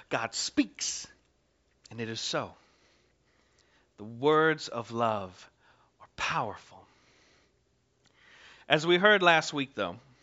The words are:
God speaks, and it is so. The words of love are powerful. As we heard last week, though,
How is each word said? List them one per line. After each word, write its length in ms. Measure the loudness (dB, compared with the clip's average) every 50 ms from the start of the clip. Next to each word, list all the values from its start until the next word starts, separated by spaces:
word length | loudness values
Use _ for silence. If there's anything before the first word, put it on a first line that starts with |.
| -8 -6
God 240 | -4 -4 -4 -6 -6
speaks, 720 | -6 -8 -2 -2 -2 -2 -2 -4 -8 -8 -8 -8 -8 -12 -16 -20 _ _ _ _ _ _ _ _ _ _ _ _ _ -20 -16
and 120 | -12 -10 -8
it 80 | -8
is 100 | -8 -8
so. 320 | -6 -6 -4 -4 -6 -6 -10 _ _ _ _ _ _ _ _ _ _ _ _ _ _ _ _ _ _ _ _ _ _ _ _ _ _ _ _
The 80 | -18 -18
words 640 | -16 -8 -2 2 4 4 4 4 4 2 0 -4 -8
of 220 | -8 -8 -8 -6
love 600 | -2 0 0 0 0 -2 -4 -8 -14 -18 -20 -20 _ _ _ _ _ _ _ _ _ _ -20
are 60 | -18 _
powerful. 680 | -8 -6 -4 -4 -4 -4 -6 -8 -12 -16 -20 -20 -20 -20 _ _ _ _ _ _ _ _ _ _ _ _ _ _ _ _ _ _ _ _ _ _ _ _ _ _ _ _ -20 -20 -20 -20 -20 -20 -16 -2 0
As 180 | 0 2 4
we 120 | 4 4 6
heard 240 | 6 6 6 6 6
last 320 | 6 6 4 2 0 -4
week, 200 | -6 -6 -6 -6
though, 220 | -6 -6 -6 -6 -10 -16 -20 _ _